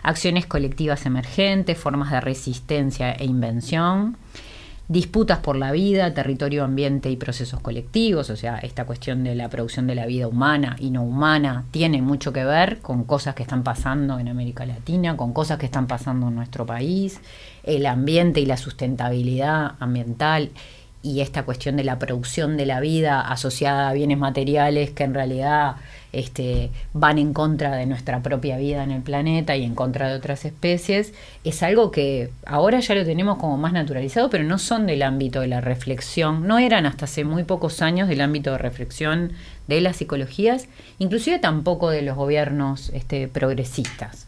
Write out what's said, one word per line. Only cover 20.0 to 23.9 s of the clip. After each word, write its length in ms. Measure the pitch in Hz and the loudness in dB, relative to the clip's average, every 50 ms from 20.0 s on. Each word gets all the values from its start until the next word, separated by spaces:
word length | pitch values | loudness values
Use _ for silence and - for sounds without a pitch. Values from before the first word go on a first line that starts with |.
| 113 120 117 120 151 156 160 156 147 - - - - - - - - - - - | -2 -4 -2 0 2 2 2 2 0 -2 -6 -12 -20 -20 -20 -20 -20 -20 -16 -10
y 180 | - 147 135 139 | -6 -4 -2 -2
esta 240 | 139 135 - 147 127 | -2 -2 -4 -4 -4
cuestión 320 | - 120 - - 143 135 | -4 -4 -4 -2 -2 0
de 80 | 143 131 | 0 0
la 140 | 135 127 127 | 0 -2 -2
producción 580 | 131 - 123 123 120 - - 170 156 147 156 | -2 -2 -4 -4 -4 -4 -2 -2 0 0 0
de 100 | 147 139 | 0 0
la 140 | 135 131 127 | 0 0 0
vida 400 | 143 156 160 160 160 151 139 131 | 0 2 2 2 4 4 4 2
asociada 680 | - - 123 120 - 131 127 - 147 139 143 139 139 | 2 0 -2 -2 -2 -2 -2 0 0 2 2 2 2
a 40 | 135 | 2